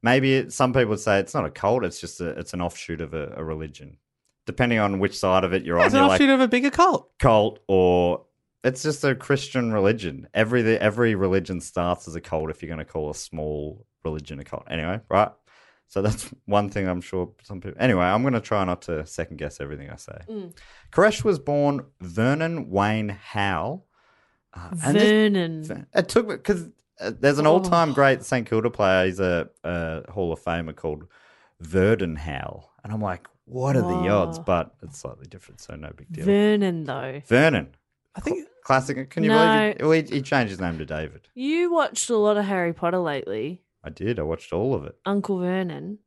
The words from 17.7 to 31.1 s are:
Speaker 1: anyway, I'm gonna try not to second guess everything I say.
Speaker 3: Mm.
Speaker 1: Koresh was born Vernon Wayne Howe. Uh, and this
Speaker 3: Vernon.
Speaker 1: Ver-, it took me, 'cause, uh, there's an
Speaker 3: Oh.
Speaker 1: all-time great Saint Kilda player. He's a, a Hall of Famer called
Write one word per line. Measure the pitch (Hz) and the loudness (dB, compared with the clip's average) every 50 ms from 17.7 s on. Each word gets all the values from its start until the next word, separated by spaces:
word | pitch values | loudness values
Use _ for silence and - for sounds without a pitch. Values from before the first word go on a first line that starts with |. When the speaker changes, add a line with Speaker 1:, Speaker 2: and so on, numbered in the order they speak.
| - - | -6 0
Speaker 1:
anyway, | 117 127 113 92 90 | 2 2 4 4 4
I'm | 90 98 110 123 | 2 2 2 2
gonna | 139 131 113 | 0 0 -2
try | 98 - 113 104 95 | -2 -2 -2 0 0
not | 92 90 87 - | 0 -2 -4 -4
to | - 85 78 76 | -6 -6 -6 -6
second | - - - 82 - 82 76 | -8 -8 -8 -8 -8 -8 -10
guess | 78 71 - - | -10 -10 -8 -10
everything | 73 69 73 71 71 71 | -12 -10 -10 -12 -14 -16
I | 73 - | -18 -18
say. | - - - - - - | -18 -18 -18 -18 -16 -14
Speaker 3:
Mm. | 226 214 190 175 170 _ - - - - _ - | -12 -12 -12 -14 -18 _ -20 -20 -20 -20 _ -4
Speaker 1:
Koresh | - - 185 214 208 - - | 2 4 4 4 4 2 0
was | 220 190 151 | 0 0 0
born | - - 143 143 143 143 143 135 - - _ _ | -2 -2 0 2 2 2 0 -2 -6 -10 _ _
Vernon | 90 90 85 107 113 127 139 151 160 165 170 165 - - | -16 -10 -2 0 0 2 2 0 -2 -4 -4 -6 -8 -2
Wayne | 92 98 101 104 107 110 107 104 | 0 0 2 2 0 0 -2 -4
Howe. | 98 98 - - - 107 101 98 95 82 80 113 151 190 _ _ _ _ _ _ _ _ _ _ _ _ _ _ _ | -8 -10 -16 -10 -6 -4 -2 -2 -2 -2 -2 -4 -6 -8 _ _ _ _ _ _ _ _ _ _ _ _ _ _ _
Uh, | - - - - 170 - | -18 -14 -12 -10 -6 -2
and | 131 147 | 2 4
this | 208 220 214 | 4 6 6
Speaker 3:
Vernon. | 214 214 214 214 202 190 175 165 165 160 156 | 6 6 4 4 2 2 0 -2 -4 -8 -8
Speaker 1:
Ver-, | 156 - - - _ _ | -8 -10 -10 -12 _ _
it | - 175 - | -2 -2 2
took | - 226 240 208 | 2 0 2 2
me, | 180 - | -6 -8
'cause, | - - 202 175 170 165 _ _ _ _ _ _ | -2 -2 -2 -2 -2 -12 _ _ _ _ _ _
uh, | - 98 113 113 | -8 -8 -6 2
there's | 127 143 143 139 | 2 2 2 4
an | 151 151 | 4 4
Speaker 3:
Oh. | 160 | 4
Speaker 1:
all-time | 185 190 180 175 170 165 156 131 | 4 4 2 4 4 4 4 4
great | 143 139 139 135 - - | 4 4 4 4 2 0
Saint | - - 123 113 - | -4 -2 -2 -2 0
Kilda | - 110 110 120 | 0 0 0 0
player. | - - 104 95 95 92 92 | 0 2 2 4 4 4 4
He's | 92 92 95 | 2 0 0
a, | 98 90 87 85 78 - _ _ _ | 0 0 0 0 -2 -4 _ _ _
a | 82 87 87 82 82 80 80 - - | -6 -4 -4 -4 -4 -6 -8 -10 -10
Hall | 87 104 92 85 82 | -6 -4 -2 -2 -4
of | 80 - | -4 -4
Famer | 87 85 85 85 80 76 | -4 -4 -4 -4 -8 -12
called | - - 82 76 76 80 - | -8 -8 -8 -8 -8 -12 -20